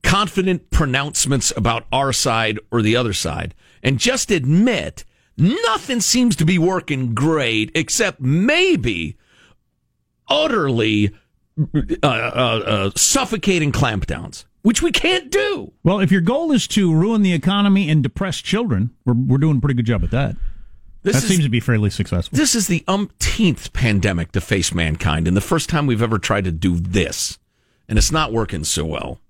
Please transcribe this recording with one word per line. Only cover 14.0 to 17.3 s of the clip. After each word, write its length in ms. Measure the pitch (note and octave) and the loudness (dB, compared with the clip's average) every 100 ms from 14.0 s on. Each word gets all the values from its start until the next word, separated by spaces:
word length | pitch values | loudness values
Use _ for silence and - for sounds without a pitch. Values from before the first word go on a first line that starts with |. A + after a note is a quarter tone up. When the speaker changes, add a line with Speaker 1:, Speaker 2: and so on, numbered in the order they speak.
| - D2 - - - _ | -4 -6 -8 -16 -20 _
Speaker 1:
which 200 | G#3+ A#3+ | 0 2
we 100 | E4 | 0
can't 400 | - E4+ F#4 C4+ | 0 0 -2 -2
do. 400 | G4 G#4 F4 G3 _ | -2 -2 -4 -10 _
Speaker 2:
Well, 160 | D#3+ G3+ | 0 2
if 120 | F#3+ | 4
your 100 | F#3+ | 4
goal 300 | E3+ C4+ E4 | 2 0 2
is 160 | C4 - | 0 2
to 240 | - F#3 | 0 4
ruin 280 | D#3 G3 A3+ | 4 2 2
the 120 | F#3+ | 2